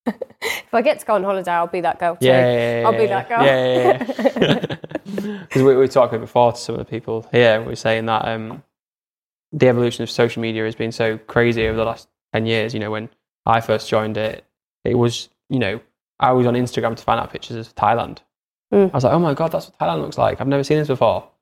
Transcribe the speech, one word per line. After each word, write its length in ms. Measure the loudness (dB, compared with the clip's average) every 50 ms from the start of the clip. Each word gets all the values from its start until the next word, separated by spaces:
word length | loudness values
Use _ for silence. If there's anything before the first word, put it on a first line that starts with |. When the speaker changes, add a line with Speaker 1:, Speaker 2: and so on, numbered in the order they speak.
| _
Speaker 1:
If 680 | -8 -8 -8 -12 -16 -12 _ -8 -6 -6 -8 -8 _ -2
I 80 | 0
get 160 | 2 2 0 0
to 60 | -2
go 80 | 0 0
on 80 | 0 0
holiday, 280 | 0 -2 -2 -2 -2
I'll 140 | -2 -2 -2 -2
be 120 | -4 -2
that 160 | -2 -2 -2 -2
girl 160 | -4 -4 -2
too. 100 | 0 2
Speaker 2:
Yeah, 260 | 4 4 4 4 4
yeah, 280 | 2 2 0 0 0 0
yeah, 60 | 2
Speaker 1:
I'll 60 | 2
be 120 | 2 2 2
Speaker 2:
yeah, 180 | 0 0 -2
Speaker 1:
that 60 | -4 -2
girl. 160 | 0 2 4
Speaker 2:
yeah, 220 | 4 4 4 2 2 2 4
yeah, 1000 | 4 2 2 2 -2 -6 -6 0 0 0 2 2 2 2 2 0 -2 -6 -10 -12 -12 -12 -12 -12 -12
yeah. 400 | -8 -10 -8 -8 -8 -10 -12 -14
<laughs> 0 | -2
'Cause 120 | 0 4
we, 60 | 4 6
we 80 | 6
were 120 | 6 4 4
talking 300 | 4 2 2 2 0 -6
before 320 | -8 -2 2 4 4 4
to 60 | 2 -2
some 160 | -8 -8 -8
of 60 | -8
the 40 | -8
people 420 | -8 -10 -10 -8 -6 -8 -8 -6 0
here, 280 | 2 4 6 6 4 2
we 80 | 0 -6
were 80 | -10
saying 300 | -4 -2 -2 -2 0 0
that, 200 | -2 -2 -2 -2
um, 360 | -2 -6 -6 -8 -10 -14 -16 -18 _ _ _ _ _ _ _ _ _ _ _ _ _ _ _ _ _
the 160 | -4 2 2 2
evolution 340 | 4 2 0 -2 -2 -4
of 80 | -8 -6
social 320 | 0 0 0 0 0 -4
media 220 | -6 -4 -4 -4 -4
has 100 | -6 -6
been 180 | -6 -6 -6
so 240 | -4 -2 -2 -2 -2 -6
crazy 480 | -10 -2 0 2 2 2 2 0 0 -2
over 80 | 0
the 80 | -2 -2
last 240 | -4 -4 -8 -14 _ _ _ _ _
ten 120 | -4 -4 -2
years. 300 | 0 -2 -2 -2 -4 -4
You 60 | -6
know, 100 | -6 -6
when 180 | -6 -8 -8 -12 -16 _ _ _ _ _ _
I 140 | 2 2 2
first 280 | 2 0 -2 -2 0 -2
joined 280 | -2 0 0 -2 -4
it, 280 | -4 -4 -4 -6 -8 -14 _ _ _ _ _ _ _ _
it 120 | 0 2
was, 320 | 2 2 2 0 -4 -10 -14 _ _ _ _
you 100 | -4 -2
know, 200 | -2 -2 -4 -6 -10 _ _ _ _ _ _ _
I 140 | 0 2
was 140 | 4 4 4
on 80 | 2 2
Instagram 420 | 0 -2 -2 -4 -4 -4 -4 -6
to 60 | -4
find 180 | -2 -2 -2 -2
out 100 | -2 -6
pictures 260 | -12 -14 -14 -12 -14 -14 -14 -14
of 60 | _
Thailand. 420 | -2 0 2 2 0 -2 -6 -10 -16 _ _ _ _ _ _ _ _ _ _
Speaker 1:
Mm. 180 | 2 4 4 4
Speaker 2:
I 40 | 2
was 80 | 2 2
like, 80 | 2
"Oh 60 | 4 4
my 120 | 2 2 0
God, 180 | 0 -2 -2
that's 140 | -2 -4 -6 -8
what 80 | _ _
Thailand 240 | -4 -2 -2 -2
looks 160 | -6 -6 -2 0
like. 220 | 0 0 0 -2
I've 80 | -2 -2
never 160 | -2 -2 0
seen 140 | 0 0 0
this 100 | 0 -2
before." 400 | 0 2 2 2 2 0 -4 -10 _ _